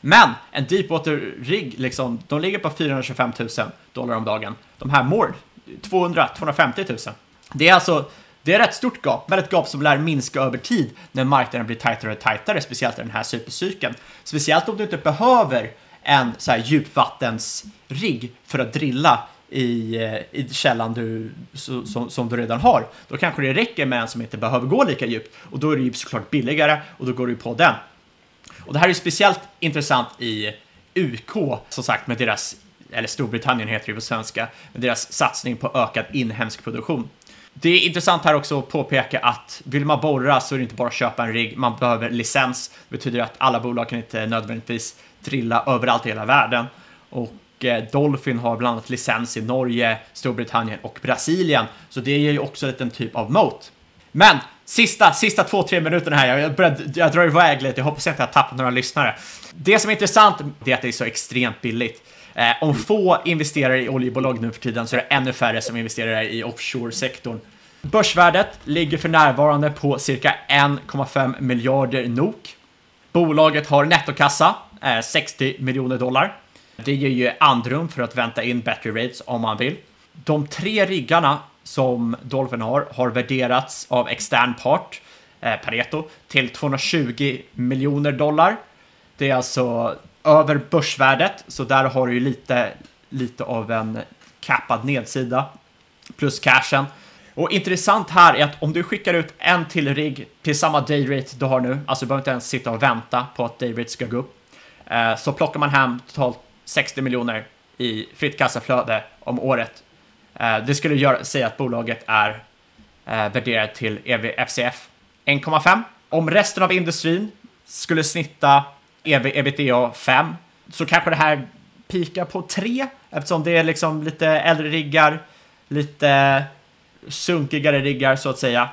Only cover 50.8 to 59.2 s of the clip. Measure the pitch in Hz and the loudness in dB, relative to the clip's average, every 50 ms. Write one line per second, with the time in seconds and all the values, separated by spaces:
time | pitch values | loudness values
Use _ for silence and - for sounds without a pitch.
50.8 | - - - - - 127 127 - - - 160 185 185 165 147 123 110 - - - | -12 -14 -16 -10 -2 -2 -2 0 0 -2 0 0 2 2 2 2 2 0 -8 -20
51.8 | - _ - 135 120 131 143 143 147 151 147 143 - 139 - - - 135 127 - | -20 _ -12 -8 -2 0 2 2 2 2 2 0 -2 -6 -8 -6 -6 -6 -4 -4
52.8 | 131 120 - - 120 113 - 120 113 104 131 202 220 226 - - - - _ _ | -6 -8 -6 -6 -8 -6 -4 -6 -4 0 2 2 2 2 0 -6 -18 -20 _ _
53.8 | _ _ _ _ _ _ _ 147 190 214 170 139 - - - _ _ - - - | _ _ _ _ _ _ _ 8 8 8 8 8 0 -8 -20 _ _ -6 2 2
54.8 | 240 220 226 - 220 175 - - - 214 208 - 180 - - 202 175 - - 175 | 2 2 4 6 6 6 6 6 0 0 2 2 0 2 2 0 0 2 0 0
55.8 | 160 160 165 175 165 170 151 147 135 127 127 139 147 151 139 - 185 170 143 - | 0 2 0 0 0 2 4 4 4 4 4 2 2 0 2 4 4 4 4 2
56.8 | - 143 131 170 170 156 139 165 175 165 143 165 175 160 143 131 131 135 - - | -6 -8 0 2 2 4 6 6 4 6 6 6 6 6 6 2 0 -4 -2 -2
57.8 | 131 147 147 - - 175 151 - 131 120 - 147 131 - 131 123 131 123 123 127 | -2 -2 -2 -2 -4 -4 -2 -2 -2 2 4 4 2 4 0 -2 -2 0 0 0
58.8 | 123 - - 151 139 117 - - | -2 -2 0 0 0 0 0 -4